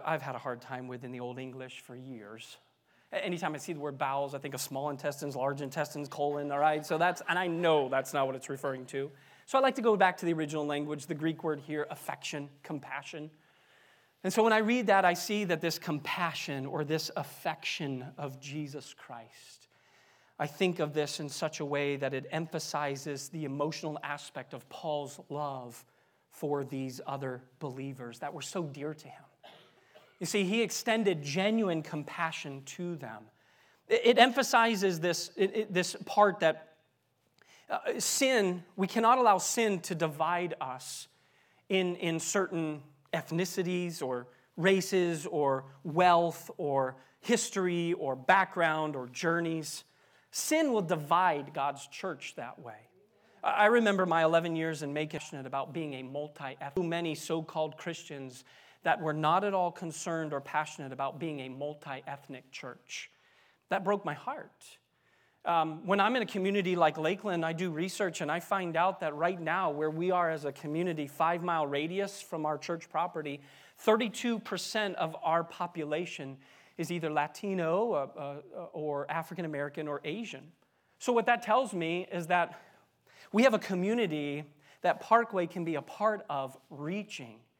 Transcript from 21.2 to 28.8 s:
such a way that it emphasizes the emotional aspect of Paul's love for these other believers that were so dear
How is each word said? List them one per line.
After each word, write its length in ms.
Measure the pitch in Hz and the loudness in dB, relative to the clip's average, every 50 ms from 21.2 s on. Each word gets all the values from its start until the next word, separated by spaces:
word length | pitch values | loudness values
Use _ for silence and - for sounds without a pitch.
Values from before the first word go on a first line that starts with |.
| 151 139 | -8 -6
such 300 | - - 165 151 - - | -4 -4 -4 -4 -2 -4
a 60 | 151 | -4
way 320 | 143 147 143 143 143 143 | -2 0 0 0 0 0
that 180 | 135 139 131 135 | 0 -2 -2 -2
it 120 | 131 139 - | -4 -6 -4
emphasizes 1000 | - 160 165 160 - 156 - - - 147 147 143 139 135 - 156 143 131 - - | -4 -4 -4 -4 -6 -6 -6 -4 -4 -2 -2 -2 -4 -4 -6 -8 -8 -8 -8 -10
the 140 | 170 160 156 | -8 -6 -6
emotional 540 | 135 135 143 147 156 156 - 170 156 147 - - | -4 -2 -2 -2 -2 -2 -4 -6 -6 -6 -6 -6
aspect 500 | 143 147 143 - - - 139 127 - 143 | -6 -8 -8 -10 -12 -12 -12 -12 -12 -14
of 140 | 123 - - | -16 -14 -16
Paul's 520 | - - - 160 151 147 143 135 139 - - - | -14 -8 -6 -4 -4 -4 -4 -8 -12 -14 -12 -8
love 560 | 143 147 151 143 135 131 123 120 113 - - _ _ _ _ _ _ _ _ _ | -6 -4 -4 -4 -6 -8 -10 -12 -16 -18 -20 _ _ _ _ _ _ _ _ _
for 340 | - - 165 143 147 139 135 | -12 -6 -2 0 0 0 -2
these 360 | 120 139 135 135 131 123 131 - | -2 -4 -6 -6 -6 -8 -8 -8
other 360 | 143 139 139 139 131 127 123 - _ _ - | -8 -6 -6 -4 -6 -8 -8 -12 _ _ -10
believers 640 | 156 135 123 135 139 139 131 131 123 120 113 - | -10 -8 -8 -8 -10 -10 -10 -10 -12 -12 -12 -10
that 120 | 156 143 | -10 -10
were 100 | - 151 | -8 -10
so 200 | - - - 190 | -10 -6 -4 -4
dear 320 | 165 143 135 147 | -4 -4 -6 -6